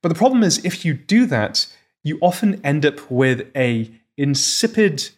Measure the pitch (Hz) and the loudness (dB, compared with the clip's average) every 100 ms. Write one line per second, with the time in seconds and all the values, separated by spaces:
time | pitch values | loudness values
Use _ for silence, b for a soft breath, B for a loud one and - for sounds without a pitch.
0 | 170 165 254 254 196 - 180 - 165 139 | -2 0 2 4 2 0 -4 -4 -4 -4
1 | - 214 254 120 107 - - b b _ | 0 2 4 0 0 -4 -6 b b _
2 | 151 151 180 180 208 190 143 147 147 143 | -8 0 0 2 -2 0 -2 0 0 -2
3 | - 123 131 123 127 139 127 113 113 B | -6 0 2 2 -4 -2 0 0 -6 B
4 | _ - 143 135 - - 226 220 208 143 | _ -4 -2 0 -2 0 -2 2 0 0
5 | - | -10